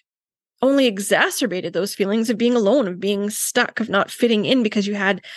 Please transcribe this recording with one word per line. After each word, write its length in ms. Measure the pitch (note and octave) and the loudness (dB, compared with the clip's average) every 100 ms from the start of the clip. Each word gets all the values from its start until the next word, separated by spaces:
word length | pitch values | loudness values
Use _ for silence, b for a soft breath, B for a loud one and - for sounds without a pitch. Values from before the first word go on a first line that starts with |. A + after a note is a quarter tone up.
| _ _ _ _ _ - | _ _ _ _ _ -2
only 240 | C4 C#4 C4 | 2 4 2
exacerbated 840 | G3 G3+ D#3+ F4+ - B3+ F3+ E3+ | 0 0 2 2 0 -2 -2 -4
those 220 | E3+ G3 | -4 -4
feelings 360 | - G3 A3 A3+ | -2 -2 0 0
of 80 | G#3+ | 0
being 160 | A#3 | 2
alone, 340 | B3 G3 C#4 G3+ | 2 4 2 2
of 120 | F3+ | -2
being 300 | G3 G3+ G#3 | -2 -2 -2
stuck, 500 | - - B3 A#3+ - | -4 -2 -2 -2 -2
of 80 | A3 | -2
not 220 | G3 - | 0 -2
fitting 340 | - A#3+ G#3+ | 0 2 2
in 180 | E3 B3+ | 2 2
because 240 | G#3+ G#3+ G3 | 2 0 -2
you 80 | |
had 300 | G#3 G3 F#3 B | -2 0 -2 B